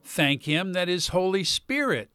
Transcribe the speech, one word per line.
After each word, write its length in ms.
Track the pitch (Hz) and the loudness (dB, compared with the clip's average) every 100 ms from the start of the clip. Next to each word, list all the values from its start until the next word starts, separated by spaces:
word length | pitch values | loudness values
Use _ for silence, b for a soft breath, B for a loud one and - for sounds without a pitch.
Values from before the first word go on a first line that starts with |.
Thank 400 | - - 143 139 | -6 0 2 2
Him 300 | 147 151 190 | 0 -2 0
that 160 | 180 180 | -2 0
His 200 | 180 - | 0 0
Holy 360 | 175 185 196 | 2 2 0
Spirit 640 | 175 - - 277 277 135 101 | 0 -4 -2 -2 0 0 -4